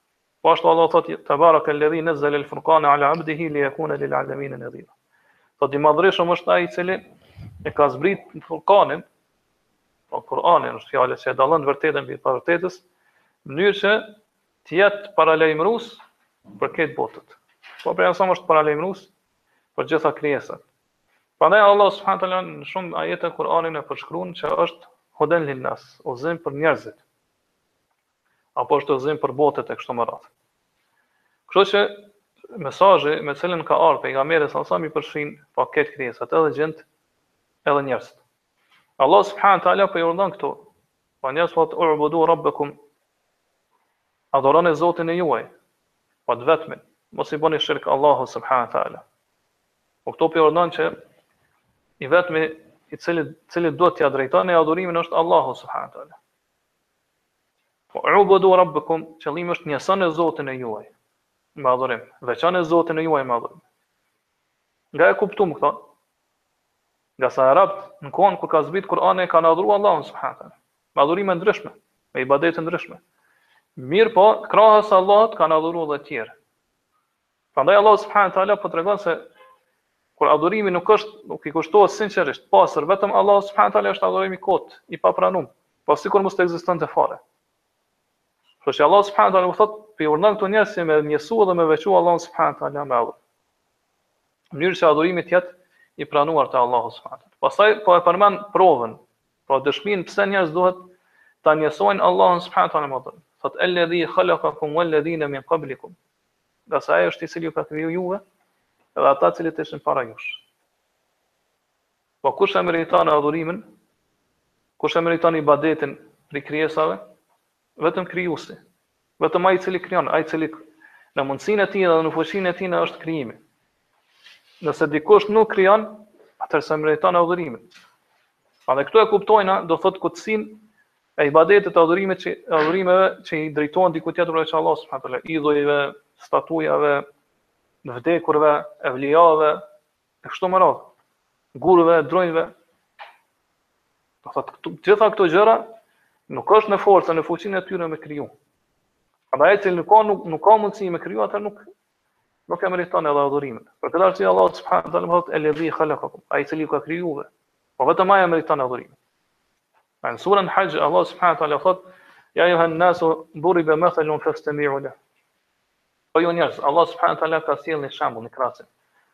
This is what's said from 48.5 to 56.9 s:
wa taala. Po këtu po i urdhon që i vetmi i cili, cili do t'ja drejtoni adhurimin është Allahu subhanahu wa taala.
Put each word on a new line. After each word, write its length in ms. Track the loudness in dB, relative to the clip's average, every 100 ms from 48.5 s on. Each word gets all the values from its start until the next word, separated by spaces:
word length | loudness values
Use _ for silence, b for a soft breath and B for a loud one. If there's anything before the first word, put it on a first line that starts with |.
| -2 -2
wa 40 |
taala. 320 | -4 -6 -8 -20 _ _ _ _ _ _ _ _ _
Po 80 | -14
këtu 200 | -4 -2
po 60 | 4
i 20 |
urdhon 300 | 4 4 0
që 240 | -2 -6 -6 -18 _ _ _ _ _ _ _ _ _
i 80 | -2
vetmi 360 | 0 0 -2 -4 -6 _ _ _
i 60 | -10
cili, 380 | -6 -4 -6 -12 _
cili 240 | -4 -4
do 180 | 0 0
t'ja 200 | 2 0
drejtoni 440 | 0 0 0 2
adhurimin 460 | 2 2 -2 -4 -4
është 120 | -2 -2
Allahu 400 | 2 2 0 -6
subhanahu 320 | -10 -10 -10
wa 60 |
taala. 220 | -16 -20 -20 _ _ _ _ _ _ _